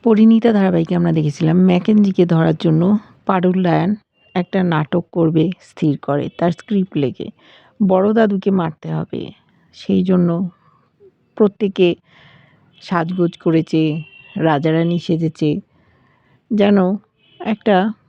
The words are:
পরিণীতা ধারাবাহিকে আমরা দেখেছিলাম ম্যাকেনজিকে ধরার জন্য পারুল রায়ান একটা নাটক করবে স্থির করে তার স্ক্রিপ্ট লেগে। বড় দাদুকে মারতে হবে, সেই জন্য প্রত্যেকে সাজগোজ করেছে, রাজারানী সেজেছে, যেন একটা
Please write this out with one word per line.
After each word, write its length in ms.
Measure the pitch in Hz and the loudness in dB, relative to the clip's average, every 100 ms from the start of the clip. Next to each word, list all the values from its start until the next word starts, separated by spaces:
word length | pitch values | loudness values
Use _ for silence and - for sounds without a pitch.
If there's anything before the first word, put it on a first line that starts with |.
পরিণীতা 500 | 240 214 220 226 233 | 2 4 6 6 4
ধারাবাহিকে 420 | 208 190 175 165 180 | 2 2 0 -2 0
আমরা 160 | 175 | 0
দেখেছিলাম 540 | 165 151 147 160 175 185 | 0 -2 -2 0 2 4
ম্যাকেনজিকে 600 | 180 175 214 196 190 175 | 2 2 2 2 2 2
ধরার 280 | 160 165 160 | 2 2 0
জন্য 420 | 175 160 180 214 - _ - | 0 2 2 0 -4 _ -2
পারুল 380 | 190 185 185 180 | 0 0 0 0
রায়ান 300 | 160 170 214 _ _ _ | 0 -2 -4 _ _ _
একটা 300 | 185 175 196 | -6 -4 -2
নাটক 420 | 180 156 151 180 - | -2 -2 -2 -4 -4
করবে 380 | 180 165 160 165 180 | -2 0 2 -2 -4
স্থির 360 | - - 160 143 | -16 -4 -2 -2
করে 320 | - 143 131 - | -4 -4 -4 -4
তার 140 | 170 | -4
স্ক্রিপ্ট 460 | 165 - 202 185 - | -4 -6 -4 -4 -4
লেগে। 320 | 135 - - - _ - _ _ | -4 -6 -14 -14 _ -20 _ _
বড় 300 | 196 185 202 | 0 2 2
দাদুকে 380 | 220 220 196 196 | 2 0 0 -2
মারতে 420 | 190 160 156 160 | -2 -4 -8 -8
হবে, 380 | 160 165 - - - _ _ _ | -8 -8 -10 -12 -18 _ _ _
সেই 300 | - - 196 | -18 -2 -2
জন্য 460 | 185 180 175 170 180 _ _ _ _ _ 403 _ _ - | 2 2 2 0 -6 _ _ _ _ _ -20 _ _ -2
প্রত্যেকে 600 | 214 202 202 196 175 165 _ _ - - _ _ _ _ | -2 0 -6 0 0 0 _ _ -20 -20 _ _ _ _
সাজগোজ 560 | - 175 165 180 170 - | -6 -4 -4 -2 -4 -2
করেছে, 640 | 175 165 160 160 156 156 151 - - - | -2 -2 0 -2 -2 -4 -10 -20 -16 -4
রাজারানী 600 | 160 147 160 160 170 175 | -2 0 0 0 -2 -4
সেজেছে, 600 | - 165 160 - 151 170 - _ _ _ _ _ _ _ _ | -4 -4 -4 -4 -4 -4 -8 _ _ _ _ _ _ _ _
যেন 240 | 214 202 202 180 202 _ _ _ _ | 0 2 2 2 -2 _ _ _ _
একটা 540 | 349 214 - 190 208 - | -8 -4 0 2 0 -6